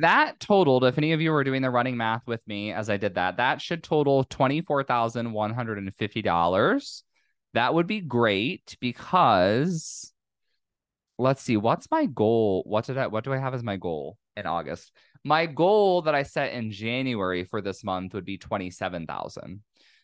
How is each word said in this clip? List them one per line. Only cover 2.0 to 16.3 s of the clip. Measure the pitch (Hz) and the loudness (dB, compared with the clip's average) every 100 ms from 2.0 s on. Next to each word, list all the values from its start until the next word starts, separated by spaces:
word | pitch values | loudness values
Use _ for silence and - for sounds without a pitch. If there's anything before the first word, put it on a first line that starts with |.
| 113 113 - | -2 -2 -4
with | 113 - | -8 -6
me | 101 104 | -8 -6
as | 90 107 | -4 -2
I | 101 | -2
did | 104 | -2
that, | 90 90 90 | 0 -2 0
that | 127 - | 0 0
should | - 170 | -4 -8
total | - 151 143 135 | -2 0 4 2
twenty-four | 131 - 135 147 - 143 | 0 0 0 0 -2 -2
thousand | 135 123 117 120 117 | 0 0 0 -2 -6
one | 107 107 | -4 -4
hundred | 117 117 104 | -4 -6 -6
and | 98 | -8
fifty | - 107 113 | -6 -6 -2
dollars. | 101 85 85 92 147 277 - - - _ _ _ _ | 0 2 4 4 4 2 -4 -14 -20 _ _ _ _
That | 113 123 | -2 0
would | 160 175 | 2 0
be | 214 | -4
great | 160 117 117 98 127 - - - | -2 2 4 2 0 -6 -12 -8
because, | 123 - - 185 139 98 92 117 170 165 - - - _ _ _ _ _ _ _ _ _ _ - | -8 -6 0 4 6 6 4 4 0 -2 -6 -12 -16 _ _ _ _ _ _ _ _ _ _ -2
let's | 127 135 | 0 0
see, | - 107 | 0 2
what's | 113 165 - | 2 0 0
my | 320 | -2
goal? | 262 120 107 117 107 92 - | 0 2 2 4 2 0 0
What | 107 | -2
did | 127 131 | -2 -4
I, | 107 | -4
what | 107 | -4
do | 135 | -4
I | 131 | -4
have | 135 | -4
as | 127 | -4
my | 117 98 | -4 -4
goal | 90 78 71 104 _ 104 | -4 -6 -8 -14 _ -10
in | |
August? | 90 85 71 82 - _ _ _ | -6 -4 -4 -10 -12 _ _ _
My | 143 156 165 | 0 0 0
goal | 131 175 214 196 180 | 2 4 6 4 2
that | 156 | 2
I | 147 | 0
set | 139 | 0